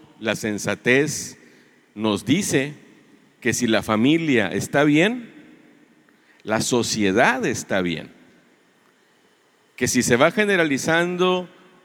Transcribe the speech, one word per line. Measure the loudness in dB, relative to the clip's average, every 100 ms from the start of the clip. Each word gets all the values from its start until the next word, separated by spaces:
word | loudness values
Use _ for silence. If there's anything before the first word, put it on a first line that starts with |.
| -20 -8
la | -6
sensatez | -4 -4 -4 -4 -4 2 2 2 -4 -10 -16 -20 -20 _ _ _
nos | -4 -2 -2
dice | 0 0 0 -2 -2 -8 -20 -20 _ -20 _ _
que | -4
si | -2 0
la | 0
familia | 0 2 2 2 2 0 0
está | -4 -2 0
bien, | 2 4 2 -2 -10 -20 -20 -20 _ _ _ _ _ _ _ _
la | -4 -4
sociedad | 0 -2 0 0 2 4 2 2
está | -4 -6 -4 -4
bien. | -2 -6 -10 -20 _ _ _ _ _ _ _ _ _ _ _ _ _ _ _ -4
Que | 0
si | 2
se | 2 4
va | 4
generalizando | 2 0 2 0 0 0 0 0 0 0 0 -4 -16 -20 _